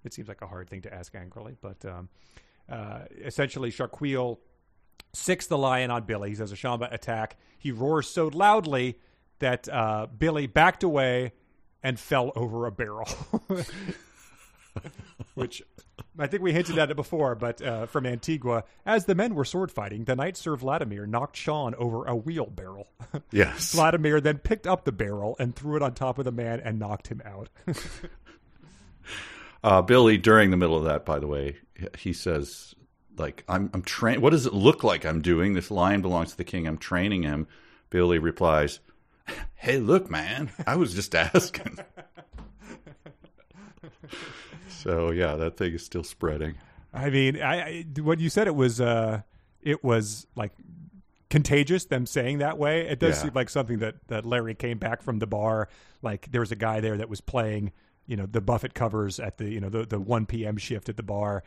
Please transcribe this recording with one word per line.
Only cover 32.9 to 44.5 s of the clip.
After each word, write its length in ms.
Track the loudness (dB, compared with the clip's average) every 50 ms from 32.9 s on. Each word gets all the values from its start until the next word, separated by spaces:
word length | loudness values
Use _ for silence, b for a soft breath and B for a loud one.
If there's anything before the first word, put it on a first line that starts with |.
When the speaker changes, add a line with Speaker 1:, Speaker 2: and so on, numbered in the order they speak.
| _ _ _ _ -10
Speaker 2:
like, 260 | -8 -6 -6 -8 -10 -6 -2
"I'm, 220 | -2 0 0 -2 -4
I'm 80 | -6 -6
train-, 380 | -6 -4 0 0 0 2 4
what 100 | 6 6
does 160 | 6 4 4
it 60 | 2 2
look 320 | 6 8 8 8 6 6
like 200 | 2 2 2 0
I'm 180 | -2 -2 0 2
doing? 320 | 4 4 4 4 2 2
This 160 | 0 -2 -2
lion 320 | 0 2 4 4 4 2 2
belongs 280 | 0 0 0 -2 -4 -6
to 40 |
the 80 | -8 -8
king. 240 | -6 -4 -4 -4 -4
I'm 100 | -4 -6
training 440 | -6 -2 -2 0 0 2 0 0 0
him." 240 | 0 -2 -2 -4 -6 b b b b b b b b
Billy 280 | 2 4 4 4 4 4
replies, 640 | 2 0 0 2 2 4 4 4 4 2 -2 -6 _ _ -20 _ _ _ _ B B B B B B B B
"Hey, 240 | -6 -2 0 0 2
look, 320 | 4 4 4 4 4 2
man, 420 | -4 -4 -4 -4 -6 -6 -6 -8 -8 -6 -4
I 100 | -2 0
was 180 | 2 0 0 -2
just 200 | -4 -4 0 2
asking." 600 | 2 2 4 4 4 2 2 -2 -10 -10 -10 -12 -14 -18
<laughs> 60 | -18 _ -20 -20 -20 _ -20 -20 _ -18 -18 -18 -18 -20 -20 -20 -20 -20 -20 -20 -20 -20 -20 -20 -20 -20 _ -20 -20 _ _ _ _ -20 -20 -20 -20 -20 -20 -20 -20 -20 _ -20 -18 B B B B -16 B B B